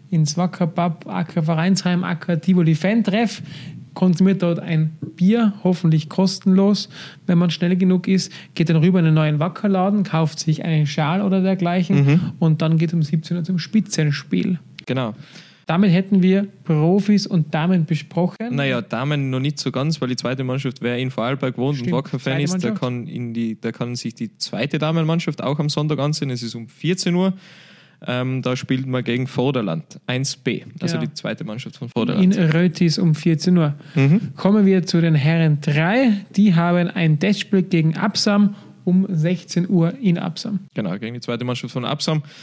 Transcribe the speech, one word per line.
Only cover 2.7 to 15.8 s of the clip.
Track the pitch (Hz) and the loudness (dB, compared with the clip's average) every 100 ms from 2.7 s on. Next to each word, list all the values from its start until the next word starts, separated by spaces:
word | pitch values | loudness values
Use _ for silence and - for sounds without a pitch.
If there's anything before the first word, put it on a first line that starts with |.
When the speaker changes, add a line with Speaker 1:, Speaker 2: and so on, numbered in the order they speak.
| 156 | 2
Speaker 1:
Fan-Treff. | 185 226 208 202 226 - - - - - - | 2 2 2 0 0 -4 -14 -14 -14 -16 -12
Konsumiert | - 185 165 190 190 | 0 2 4 4 2
dort | 175 165 | 0 -2
ein | - 156 156 - - - | -2 0 0 -4 -10 0
Bier, | 180 233 220 202 | 2 4 2 0
hoffentlich | 185 175 165 160 156 | -2 0 2 2 0
kostenlos, | - 190 190 196 185 196 202 - - - - - | 0 0 0 2 4 4 2 -4 -14 -20 -8 0
wenn | 170 | 2
man | 175 | 2
schnell | - 175 180 | 0 0 2
genug | 185 185 190 | 2 2 2
ist, | 190 - - - | 0 -2 -10 -8
geht | - 165 | -2 2
dann | 160 | 4
rüber | 175 185 | 4 4
in | 160 | 4
den | |
neuen | 156 151 147 | 4 2 0
Wacker-Laden, | 170 175 208 190 185 208 | -2 -2 0 2 2 0
kauft | 180 160 156 - | 0 0 0 -2
sich | 160 156 | -4 -2
einen | - 156 143 | 0 0 0
Schal | 160 151 185 | 0 0 0
oder | 202 190 | 0 2
dergleichen | 190 190 175 185 175 143 139 | 2 0 0 0 2 4 4
Speaker 2:
Mhm. | 160 - - | 4 2 0
Speaker 1:
und | 165 156 | 2 2
dann | 160 160 | 2 2
geht | 165 | 2
um | 170 | 0
siebzehn | 147 160 - 175 | 0 -2 -2 -4
Uhr | |
zum | 165 180 | -2 -4
Spitzenspiel. | - 220 - - 151 143 - - 180 175 - - - | 0 -2 0 0 -2 -2 -2 -2 -2 -4 -8 -14 -6
Speaker 2:
Genau. | 127 117 - - - - _ - | -4 -4 -8 -16 -20 -20 _ -2
Speaker 1:
Damit | 170 | 2